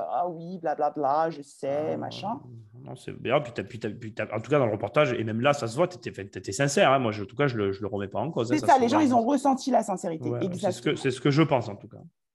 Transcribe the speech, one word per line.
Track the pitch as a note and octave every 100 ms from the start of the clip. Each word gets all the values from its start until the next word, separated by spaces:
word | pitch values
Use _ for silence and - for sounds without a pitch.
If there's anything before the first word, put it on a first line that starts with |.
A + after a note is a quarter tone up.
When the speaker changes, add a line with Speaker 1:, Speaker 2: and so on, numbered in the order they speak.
| E2+
Speaker 1:
Ah | A#2 F3
oui, | E3 E3+ F#3
blablabla, | E3 C#3+ D3 D3+ C3+ D3+ E3
je | D3
sais, | C#3+ - C#3 C#3+ D#3
Speaker 2:
Ah, | D#3
Speaker 1:
machin. » | C#3+ A#2+ F#3+ A#3+ - - - A#2+ C3
Speaker 2:
non, | C3
c'est | -
bien. | G2 G#2 C#3+
Puis | C#3+
t'as, | -
puis | G2+ A2+
t'as, | A2+
puis | A2+ A2+
t'as, | G#2 G#2+
en | A2+
tout | A2+
cas, | C#3+
dans | A#2+
le |
reportage, | G#2 G#2 D3+ D3
et | A2
même | A2 A2
là, | C3
ça | C#3+ A#2+
se | A#2
voit, | F3
t'étais, | - G#2+
t'étais | G2 F#2+ G2 G2
sincère, | G2+ C#3+ E3 D#3+
hein. | C3+
Moi, | A#2+
je, | G#2
en | G2
tout | -
cas, | C#3+
je | A#2
le, | G2
je | F#2+
le | G#2
remets | G2+ G2
pas | F#2+
en | C3+
cause, | D3+ A#2
hein, | D4+
Speaker 1:
C'est |
Speaker 2:
ça | -
Speaker 1:
ça, | C4+
Speaker 2:
se |
Speaker 1:
les | A#3+
gens, | D4+
Speaker 2:
voit. | D4+
Speaker 1:
ils | B3
ont |
ressenti | A3+ C#4+ C#4 C4 -
la | A#3+
sincérité. | G#3 F#3 F#3 D#3+ A#2+
Speaker 2:
Ouais, | A#2+
c'est | F3+
ce |
que, | F3+
Speaker 1:
Exactement. | G3 F3+ - C3
Speaker 2:
c'est | C3+
ce | A#2+
que | D3
je | C#3
pense, | D#3 C3+ G#2+
en | G2+
tout | G#2
cas. | G#2 E3 _ _